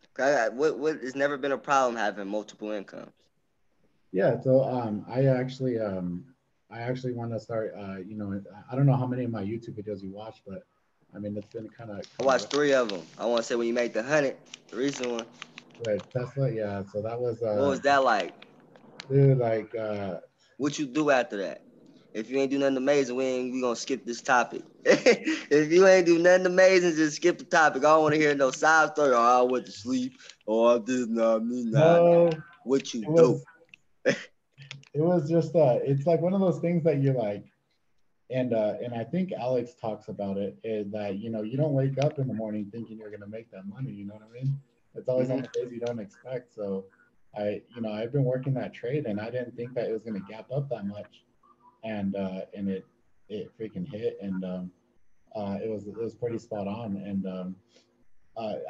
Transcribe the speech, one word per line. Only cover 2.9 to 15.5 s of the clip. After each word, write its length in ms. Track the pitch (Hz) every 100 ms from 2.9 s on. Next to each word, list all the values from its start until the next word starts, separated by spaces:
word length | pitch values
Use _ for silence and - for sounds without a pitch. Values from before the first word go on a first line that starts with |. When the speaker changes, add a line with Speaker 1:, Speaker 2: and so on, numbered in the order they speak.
| - - _ _ _ _ _ _ _ _ _ _
Speaker 2:
Yeah. 280 | 180 175 -
So, 220 | 135 131
um, 420 | 110 123 113 104 -
I 180 | 123 135
actually, 540 | 127 127 - 131 113
um, 460 | 107 92 90 87 - _ _ _ _
I 120 | 113
actually 320 | 120 127 131
wanna 260 | 120 117 110
start, 340 | - 113 107 98
uh, 200 | 98 95
you 180 | 95 107
know, 180 | 101 98 98 101
I, 180 | 117
I 20 | 127
don't 100 | 139
know 100 | 123
how 120 | 127
many 160 | 127
of 80 | 120
my 120 | 110
YouTube 320 | 98 113 - 107
videos 200 | 104 98
you 80 | 95
watch, 300 | 98 107 - 98
but 180 | 92 - _ _ _ _ 101
I 40 |
mean, 180 | 104 104
it's 100 | 101
been 200 | 117 107 -
kinda, 240 | 113 101 - -
Speaker 1:
I 40 |
watched 260 | 131 123 -
three 220 | 143 147
of 180 | 131 113
'em. 100 | 92 80 -
I 80 | 110
wanna 180 | 117
say 120 | 113 120
when 120 | 117
you 60 |
made 200 | 120 120
the 100 | 107
hundred, 340 | 123 151 135 - - - -
the 80 | 110
recent 320 | 139 - 123
one. 160 | 117 113 - -